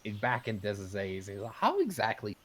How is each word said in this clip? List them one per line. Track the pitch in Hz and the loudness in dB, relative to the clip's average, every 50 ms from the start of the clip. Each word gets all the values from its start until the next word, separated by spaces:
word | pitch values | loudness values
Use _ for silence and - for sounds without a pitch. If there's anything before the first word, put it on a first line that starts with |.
| - | -6
in, | 107 104 104 | -6 -4 0
back | 104 123 123 117 - 120 | 2 2 2 2 2 0
in | 110 104 | -2 0
Dez's | 95 104 101 101 98 92 95 | 0 0 0 -2 -2 -4 -4
A's, | 101 98 98 95 95 92 95 | -2 -2 -2 -2 -4 -6 -6
he's | 101 101 | -6 -6
like, | 101 113 113 | -6 -8 -2
How | - - 233 339 403 | 2 4 4 6 4
exactly | 370 254 185 - - 156 - - - 107 - - - | 4 2 2 2 2 0 0 0 -2 -4 -6 -6 -10